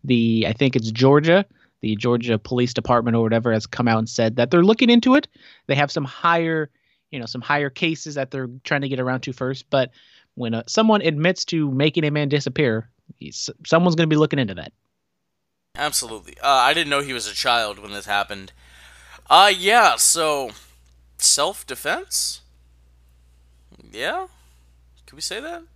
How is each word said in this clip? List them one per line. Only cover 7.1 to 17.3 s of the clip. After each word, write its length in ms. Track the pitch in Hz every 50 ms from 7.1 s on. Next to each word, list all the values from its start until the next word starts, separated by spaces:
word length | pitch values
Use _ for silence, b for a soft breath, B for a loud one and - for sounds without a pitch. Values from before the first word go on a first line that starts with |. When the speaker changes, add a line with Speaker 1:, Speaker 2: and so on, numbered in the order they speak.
Speaker 1:
you 80 | - 135
know, 60 | 117
some 160 | 113 - 127
higher 280 | 117 - 147 147 147 139
cases 460 | 131 - 180 165 160 - - 156 143
that 160 | 143 135 127
they're 180 | - 135 131 120 123 127 _
trying 180 | - 151 143
to 80 | 139 135
get 100 | 135 127
around 220 | 127 127 127 127
to 120 | - 139 127
first. 360 | - 131 127 135 131 - _
But 220 | - 139 127 120 b b b b b b b b _
when, 200 | - 123 113 113
uh, 80 | 113 113
someone 340 | - - - 220 220 214 208
admits 440 | - 165 156 147 156 180 185 - -
to 240 | - 175 160 151 143
making 360 | 131 131 147 156 - 175 156
a 40 | 147
man 200 | 147 151 147 143
disappear, 600 | 143 147 - 143 127 - 151 123 110 110 113 - _ _ _ _ - _
he's, 300 | - 73 - - - - - _ -
someone's 300 | - 160 165 180 180 160
gonna 120 | 160 170
be 80 | 156 156
looking 240 | 151 156 151 - 143
into 160 | 127 98 95
that. 160 | 85 78 - _ _ _ _ _ _ _ _ _ _ _ _ _ _ _ _ _ _ _ _ _
Speaker 2:
Absolutely. 640 | - 143 151 - - 131 117 113 107 85 - - -
Uh, 60 | -
I 260 | 139 139 131 123 131 151
didn't 160 | 170 165 143
know 120 | 143 143
he 120 | 143 139 131
was 140 | 120 107
a 60 | 107